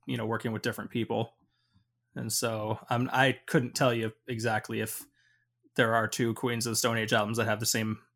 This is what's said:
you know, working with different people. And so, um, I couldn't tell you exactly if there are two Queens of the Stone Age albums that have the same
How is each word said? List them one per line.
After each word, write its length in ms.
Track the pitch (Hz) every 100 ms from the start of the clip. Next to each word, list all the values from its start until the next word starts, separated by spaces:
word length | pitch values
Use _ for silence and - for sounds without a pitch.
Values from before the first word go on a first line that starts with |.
| -
you 100 | 117
know, 80 | 110
working 260 | 113 117
with 100 | 107
different 280 | 120 107 -
people. 440 | 120 107 113 120 _ _ _ _ _ _ _ _ 135
And 160 | 113
so, 460 | - 117 107 107 107 -
um, 220 | 120 127
I 260 | 127 135 - -
couldn't 280 | 160 120
tell 180 | - 131
you 200 | 117 110 - -
exactly 540 | 113 117 107 - 110
if 240 | - - - _ _ _ _ _ _ -
there 180 | 113
are 140 | 117 107
two 240 | - 117
Queens 340 | 113 123 117 117
of 60 |
the 40 | 110
Stone 200 | 120 113
Age 160 | 110
albums 240 | 113 104 113
that 80 | 110
have 140 | 107
the 60 | 110
same 320 | 113 110 107 _